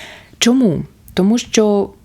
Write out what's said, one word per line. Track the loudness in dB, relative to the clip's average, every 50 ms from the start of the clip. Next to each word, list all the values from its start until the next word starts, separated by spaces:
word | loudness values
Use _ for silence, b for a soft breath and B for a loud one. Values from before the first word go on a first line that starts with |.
| B B B B B B B
Чому? | B 0 0 2 2 2 0 0 -2 -6 -10 -16 _ -20 -8 -4
Тому | -2 0 0 0
що | -2 -2 -2 0 0 2 2 2 0 -2 -4 -8 -16